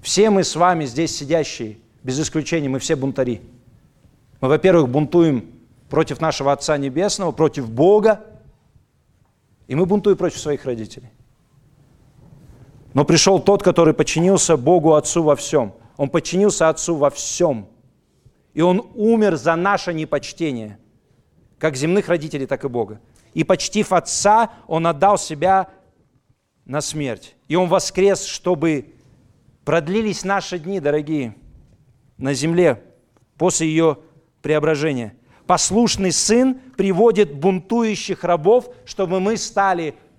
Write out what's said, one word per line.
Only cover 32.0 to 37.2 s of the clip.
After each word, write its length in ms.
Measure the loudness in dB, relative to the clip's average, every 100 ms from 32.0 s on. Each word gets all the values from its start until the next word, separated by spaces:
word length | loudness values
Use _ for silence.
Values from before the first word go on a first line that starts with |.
| _ -8
на 160 | -4
земле 500 | -2 0 2 2 2 -10 _ _ _ _ -2
после 300 | -2 0 0
Ее 360 | 2 2 0 _ _ _ _
преображения. 720 | -2 0 0 0 -2 -4 -8 -16 _ _ -2
Послушный 640 | 0 2 0 0 0 -2
Сын 480 | -2 2 2 2 -2 -10
приводит 580 | -4 -2 4 4 4